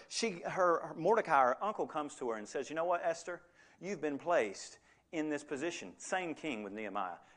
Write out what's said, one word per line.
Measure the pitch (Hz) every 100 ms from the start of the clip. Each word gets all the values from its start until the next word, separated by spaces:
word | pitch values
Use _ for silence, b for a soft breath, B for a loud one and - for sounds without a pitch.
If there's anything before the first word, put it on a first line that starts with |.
| B
She, | - 233 170
her, | - 165 180 165 156
her |
Mordecai, | 160 165 220 180 147
her | 127 127
uncle, | 202 214 147
comes | 156 147
to | - 123
her | 110
and | 104
says, | 147 127
"You | 156
know | 170
what, | 170
Esther? | 175 160 - 170 - b b b
You've | 170 202
been | 147 139
placed | 147 170 107 92 - - b b b
in | 165 156
this | 147
position." | 147 143 165 165 95 -
Same | - 185 180
king | 143 160 113
with | 104
Nehemiah. | 104 107 98 92 85 b